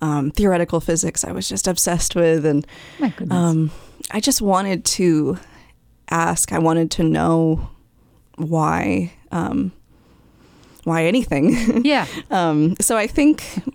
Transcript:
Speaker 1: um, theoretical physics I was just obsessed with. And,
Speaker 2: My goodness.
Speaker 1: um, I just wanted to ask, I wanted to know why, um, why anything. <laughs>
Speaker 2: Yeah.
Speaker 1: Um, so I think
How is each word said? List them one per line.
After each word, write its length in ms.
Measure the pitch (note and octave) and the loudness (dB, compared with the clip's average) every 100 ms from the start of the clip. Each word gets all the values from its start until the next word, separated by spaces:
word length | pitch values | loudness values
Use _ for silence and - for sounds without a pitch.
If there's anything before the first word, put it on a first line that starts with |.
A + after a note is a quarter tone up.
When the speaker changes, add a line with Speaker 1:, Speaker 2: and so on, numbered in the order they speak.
Speaker 1:
um, 300 | D#3 D3 C#3 | -2 -2 -2
theoretical 480 | - G3+ F3 E3 E3 | 2 2 2 2 0
physics 440 | E3 E3 E3 - | 0 0 -2 -4
I 80 | - | -6
was 160 | F#3 F#3+ | -6 -6
just 200 | F#3+ F#3 | -4 -2
obsessed 480 | F3+ - F3 - F3 | -2 0 0 0 2
with. 300 | E3+ D#3+ D#3 | 4 4 2
And, 220 | C#3+ - - - - | 0 -2 -12 -20 -4
Speaker 2:
My 100 | C4+ | -4
goodness. 260 | - F3+ F3+ | -4 -2 0
Speaker 1:
um, 340 | E3+ D#3+ D#3 - - - - | 2 2 0 -4 -18 -16 -8
I 80 | G#3+ | -4
just 220 | C4+ C4 | -2 0
wanted 420 | G#3 F#3 G3 F3+ - | 0 0 0 -2 -4
to 520 | - F3+ D#3 C#3 F#3 - - - _ _ _ - | 0 2 2 0 -4 -10 -20 -20 _ _ _ -6
ask, 420 | E3 E3 E3+ - | -2 0 -2 -2
I 80 | E3+ | 0
wanted 320 | D#3+ E3 E3 | 2 2 0
to 120 | - | 0
know 640 | D#3+ D#3 E3 E3 E3 D#3+ - - _ _ _ _ _ - | 0 2 2 2 2 0 -4 -12 _ _ _ _ _ -10
why, 760 | D#3 D#3+ D#3 D#3+ - F#3 F3 - _ | -4 0 0 0 -2 -2 -4 -10 _
um, 400 | F3+ E3+ - F#3+ - _ _ _ _ _ _ - - - - | -6 -4 -4 -4 -8 _ _ _ _ _ _ -20 -20 -20 -10
why 220 | - E3 D#3+ | -4 0 2
anything. 760 | B3 A#3+ C#3+ E3 A#3+ A3+ A#3+ | 2 0 2 2 2 2 2
<laughs> 40 | C4+ | 2
Speaker 2:
Yeah. 200 | C4+ D#3 - - | 0 -2 -8 -4
Speaker 1:
Um, 460 | F#3+ E3+ D3+ D#3 F3+ | 0 2 2 2 0
so 160 | - A3+ | 0 0
I 100 | G#3+ | 0
think 360 | - C#4+ D4+ - - C4+ | 2 2 2 -4 -10 -2